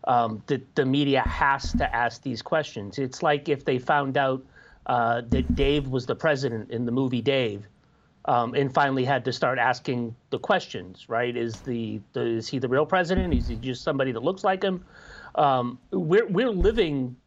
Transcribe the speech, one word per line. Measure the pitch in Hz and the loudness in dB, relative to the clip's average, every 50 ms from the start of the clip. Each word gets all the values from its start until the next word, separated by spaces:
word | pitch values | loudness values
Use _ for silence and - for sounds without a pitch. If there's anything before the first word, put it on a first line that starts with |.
| - | 0
Um, | - 123 120 117 110 110 101 - - | 2 2 2 2 0 -2 -8 -4 -4
the, | 143 127 131 - _ | -4 -4 -4 -4 _
the | - 135 | 0 2
media | 131 135 143 147 139 135 131 | 4 4 2 4 4 4 2
has | 113 - - - 151 139 139 135 - - | 2 0 0 2 2 2 2 2 0 -2
to | - - 139 - - | 0 0 0 0 0
ask | 117 120 117 117 - | 0 0 0 -2 -6
these | _ 139 120 110 | _ -8 -8 -6
questions. | - - 170 160 147 - - 117 101 101 - 143 | -4 -2 -2 -2 -2 -2 -8 -10 -10 -8 -6 -4
It's | 135 131 131 - | -6 -4 -4 -2
like | - 156 147 143 143 156 | 0 0 0 0 0 -2
if | 143 135 - | -2 -2 0
they | - 135 127 | -2 -2 0
found | 127 - 156 147 139 135 131 143 | 0 0 0 2 0 0 0 0
out, | 139 135 131 131 131 - _ - - - - _ - | 0 0 0 -4 -8 -16 _ -20 -20 -20 -20 _ -4
uh, | - 127 123 117 113 117 123 120 117 | -2 0 2 2 2 0 -2 0 0
that | 123 135 123 - - | 0 0 2 0 0
Dave | - 139 139 147 147 139 131 | 2 2 2 2 0 0 -2
was | 127 127 120 | -4 -4 -2
the | - - | -2 -6
president | - - 160 147 135 135 123 117 110 107 - | 0 0 0 0 2 0 -2 -2 -4 -6 -6
in | 117 113 123 | -6 -4 -2
the | 120 | -2
movie | 117 131 135 127 127 123 | 0 0 0 0 -2 0
Dave, | 117 139 139 135 127 110 101 101 107 - _ _ _ _ _ _ _ _ _ _ - | 0 2 2 2 0 0 -4 -8 -12 -16 _ _ _ _ _ _ _ _ _ _ -2
um, | - 131 120 117 120 | 0 2 2 2 0
and | 123 143 139 131 | 0 0 0 2
finally | - 165 143 139 135 135 127 | 2 2 2 4 2 0 2
had | 131 143 127 113 | 2 0 0 0
to | 131 | -2
start | 120 - - 127 131 127 | -2 0 0 0 2 2
asking | 117 127 123 - - - 127 123 120 117 117 _ _ _ | 2 2 2 0 -2 -4 -2 -2 -4 -6 -8 _ _ _
the | - 117 | -8 -6
questions, | - - - - - - - 107 90 92 92 - - - | 0 0 0 0 0 -6 -10 -12 -12 -12 -18 -20 -10 -4
right? | 113 117 123 123 120 | -2 -2 -2 -2 -2
Is | 120 117 117 113 101 | -4 -4 -4 -6 -8
the, | - 135 120 117 113 107 107 107 101 _ | -8 -6 -4 -4 -4 -4 -6 -8 -10 _
the, | _ 127 | _ -2
is | 120 117 113 113 110 - | -2 0 -2 -2 -4 -4
he | - 131 | -4 -4
the | 127 120 | -2 0
real | 127 139 156 | 2 2 2
president? | 151 190 185 180 160 185 180 175 175 | 2 2 0 2 2 0 0 2 2
Is | 147 120 - - | 0 0 0 -2
he | 120 | -6
just | 110 120 131 123 - | -6 -6 -6 -6 -4
somebody | - 165 147 135 131 135 | -4 -4 0 0 0 -2
that | 120 113 | -2 -2
looks | 120 156 190 190 - | -2 -2 -2 0 0
like | 196 190 185 | 0 0 2
him? | 196 196 190 180 - - - - - - - - - - - | 0 -2 -2 -4 -8 -16 -20 -20 -20 -20 -20 -20 -20 -6 0
Um, | - 151 143 131 127 123 123 123 - _ _ | 2 4 4 4 2 0 -2 -6 -10 _ _
we're, | - 190 175 156 180 214 233 | -4 -2 0 4 4 4 4
we're | 208 190 185 254 254 | 4 2 2 2 2
living | 214 180 165 208 226 233 190 160 143 139 127 123 127 - _ | 2 4 2 4 4 4 2 2 2 -2 -2 -4 -8 -14 _